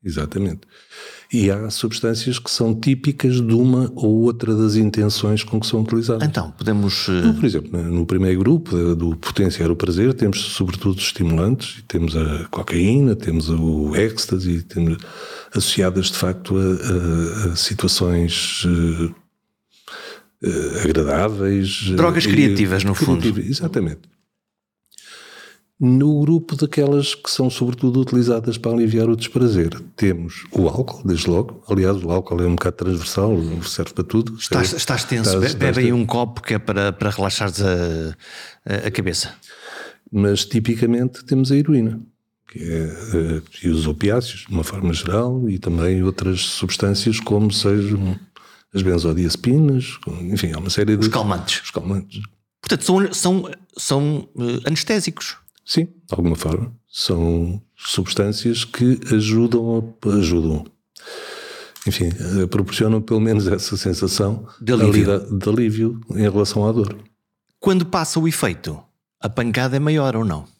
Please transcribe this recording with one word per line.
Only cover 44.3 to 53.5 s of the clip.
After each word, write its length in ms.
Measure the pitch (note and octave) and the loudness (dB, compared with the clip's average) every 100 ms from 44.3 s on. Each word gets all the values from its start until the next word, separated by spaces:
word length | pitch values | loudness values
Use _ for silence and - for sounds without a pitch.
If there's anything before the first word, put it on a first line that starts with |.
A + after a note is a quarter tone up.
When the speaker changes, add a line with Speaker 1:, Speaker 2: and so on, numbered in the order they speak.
| - - | -10 -6
Speaker 1:
de 60 | |
uma 80 | F#2+ | -4
forma 320 | D#2+ G2 F#2 | -4 -2 -2
geral, 560 | D#2+ - F#2+ B2 B2+ B2 | -2 0 0 0 0 -2
e 80 | F#2+ | -2
também 460 | F#2 E2+ E2 F#2 | -2 0 2 2
outras 360 | F#2 F#2+ F#2 F2+ | 2 0 -2 -2
substâncias 760 | - - F#2 - G2+ G2+ A#2+ A2 | -2 -4 -4 -2 0 0 0 -2
como 320 | - G#2 G#2+ | 0 2 2
sejam 640 | G2+ G#2 G2+ G2+ G#2 F#2+ F#2 - - - - _ | 2 0 2 2 0 0 -4 -8 -20 -20 -20 _
as 80 | G2 | -2
benzodiazepinas, 1160 | F#2 F2 E2+ D#2+ F2 - B2 C3+ D#3 C3+ B2 - - E2+ | 2 2 2 0 0 0 0 4 4 2 -2 -10 -12 -10
enfim, 300 | F2 G#2+ F2+ | -4 -2 -2
há 40 | D#2 | -4
uma 120 | F#2 | -4
série 260 | - G#2 G#2 | -2 2 2
de 60 | |
Speaker 2:
Os 60 | A2 | 2
calmantes. 540 | A2+ G#2+ F2+ D#2 - | 0 0 -2 -4 -6
Speaker 1:
Os 60 | - | -6
calmantes. 500 | - E2 G2 F#2+ G2+ G#2 _ _ _ | -8 -4 -4 -6 -12 -14 _ _ _
Speaker 2:
Portanto, 220 | - - | -2 -2
são, 280 | - F#3 G3 | 4 4 4
são, 380 | F#3 F3+ F#3+ F#3 | 0 2 2 -2